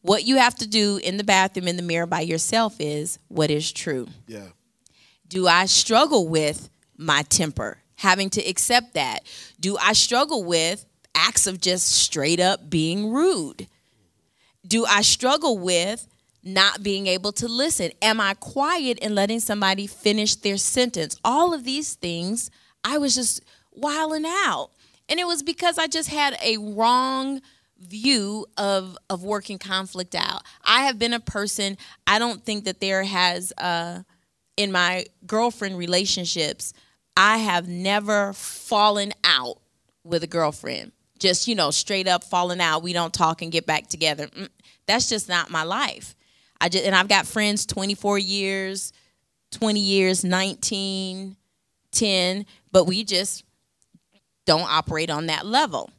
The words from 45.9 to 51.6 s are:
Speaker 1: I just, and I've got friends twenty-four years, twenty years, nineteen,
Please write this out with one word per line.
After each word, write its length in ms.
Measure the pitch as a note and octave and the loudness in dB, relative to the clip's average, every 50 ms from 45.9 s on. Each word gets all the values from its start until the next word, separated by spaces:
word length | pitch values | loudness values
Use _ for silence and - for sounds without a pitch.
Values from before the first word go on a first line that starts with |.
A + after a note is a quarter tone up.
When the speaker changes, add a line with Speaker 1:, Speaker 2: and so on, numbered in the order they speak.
| - - - - - _ _ _ _ _ _ _ _ _ | -6 -12 -18 -20 -20 _ _ _ _ _ _ _ _ _
Speaker 1:
I 80 | - F3 | -2 0
just, 160 | E3+ F#3+ - | 0 0 0
and 100 | G3 F#3+ | 4 4
I've 140 | F#3 F#3 G3+ | 4 4 6
got 180 | G3+ G3 E3+ | 2 2 2
friends 380 | - - A3 G#3+ G#3 G#3 G3+ - | 0 -2 0 0 0 0 -2 -4
twenty-four 540 | - - G3+ F#3+ G3+ G3+ - - G3+ G3+ G3 | -4 -4 -4 -4 -4 -4 -2 0 0 0 0
years, 760 | G3 F#3 G3 G3+ G3 F#3+ G3 F#3+ F#3+ F#3+ G3 G3 - - _ _ _ _ _ _ _ _ _ _ _ _ | 0 -2 -4 -2 -2 -2 -2 -4 -4 -6 -6 -8 -8 -10 _ _ _ _ _ _ _ _ _ _ _ _
twenty 300 | - - A3+ A3 G#3 G#3 | -6 -2 0 0 2 2
years, 440 | G3+ F#3+ G3 G3 F#3+ F#3 F#3 F#3 - | 2 2 4 4 4 4 2 0 0
nineteen, 1120 | F3+ F3+ F#3 F#3+ G3 - - - - A3 G3 G3 G3 F#3+ F#3+ F#3+ F#3+ F#3 F#3+ G3 F#3+ F#3+ _ _ _ _ _ | 0 0 0 0 -2 -4 -4 -6 -4 -4 -4 -6 -6 -6 -6 -6 -8 -8 -10 -12 -14 -16 _ _ _ _ _